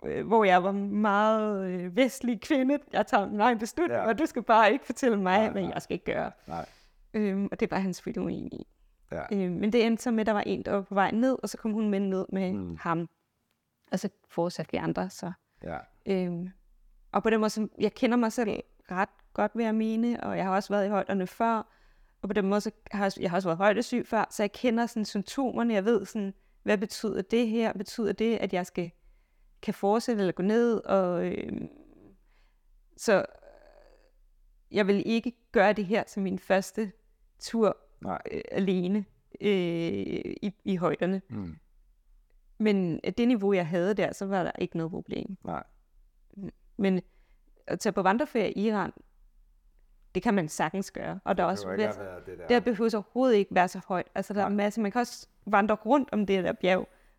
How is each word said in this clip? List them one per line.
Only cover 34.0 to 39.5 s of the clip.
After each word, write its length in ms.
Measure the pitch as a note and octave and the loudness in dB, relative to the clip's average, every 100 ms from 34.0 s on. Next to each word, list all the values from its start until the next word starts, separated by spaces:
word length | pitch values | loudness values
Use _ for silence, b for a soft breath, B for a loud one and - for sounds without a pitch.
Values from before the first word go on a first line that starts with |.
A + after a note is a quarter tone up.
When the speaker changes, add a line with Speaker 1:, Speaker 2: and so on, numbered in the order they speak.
| b _ _ _ _ _ _ | b _ _ _ _ _ _
Speaker 1:
jeg 160 | G3+ G3 | 2 4
vil 160 | G3+ - | 4 2
ikke 260 | A3+ A#3 - _ | 0 0 -8 _
gøre 220 | A#3 G3 | 4 6
det 120 | G#3 F#3 | 4 0
her 180 | G#3 - | 0 -2
som 160 | - | -4
min 160 | F#3+ F#3 | -4 -4
første 520 | - F#3+ F#3+ - G#3+ - _ _ _ _ | 0 0 0 -6 -6 -10 _ _ _ _
tur, 380 | - A3+ G#3 - _ _ | -6 2 2 2 _ _
Speaker 2:
Nej. 200 | - F3+ - | -6 -6 -6
Speaker 1:
øh, 100 | - - | -8 -4
alene, 540 | - G3 F#3 F3+ G#3 G3 _ _ - | 0 2 2 0 -2 -4 _ _ -4
øh, 100 | G#3 | 0